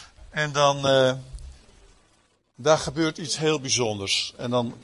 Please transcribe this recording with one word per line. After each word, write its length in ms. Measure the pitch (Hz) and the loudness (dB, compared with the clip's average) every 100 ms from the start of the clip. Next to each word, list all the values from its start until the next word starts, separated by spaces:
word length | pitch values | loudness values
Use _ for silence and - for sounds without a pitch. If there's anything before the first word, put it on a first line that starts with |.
| - - - | -16 -20 -12
En 220 | - 151 | -4 -2
dan, 360 | 143 143 143 139 | 4 4 4 4
eh, 260 | 135 131 131 131 - - - - - - _ _ _ _ _ _ - | 4 4 2 -6 -16 -16 -20 -20 -20 -20 _ _ _ _ _ _ -4
daar 220 | 127 156 | 0 2
gebeurt 400 | - 143 160 156 | 0 -2 -2 -2
iets 200 | 156 - | -6 -4
heel 220 | 156 156 | 0 -2
bijzonders. 760 | 131 117 120 104 98 - - - | -2 -2 0 -2 -4 -4 -4 -8
En 120 | 123 | -4
dan 240 | 123 117 - | -2 -2 -6